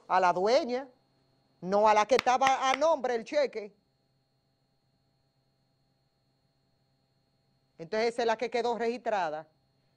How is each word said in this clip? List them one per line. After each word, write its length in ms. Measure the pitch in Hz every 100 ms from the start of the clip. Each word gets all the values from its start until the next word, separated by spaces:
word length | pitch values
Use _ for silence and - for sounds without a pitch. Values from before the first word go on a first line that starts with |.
| -
a 120 | 185
la 120 | 180
dueña, 560 | 175 202 269 240 247 277 _ _ _ _ _ _ _
no 260 | 175 202 214
a 80 | 214
la 100 | 214
que 100 | 247
estaba 540 | 247 247 269 262 262
a 60 | 269
nombre 400 | 311 311 247 233
el 80 |
cheque. 500 | - 294 254 220 202 _ _ _ _ _ _ _ _ _ _ _ _ _ _ _ _ _ _ _ _ _ _ _ _ _ _ _ _ _ _ _ _ _ _ _ _ _ _ _ _ -
Entonces 300 | 165 214 233
esa 120 | 226
es 60 | 226
la 100 | 220
que 140 | 233
quedó 260 | 240 233 220
registrada 720 | 233 240 233 208 165 151 156 _ _ _ _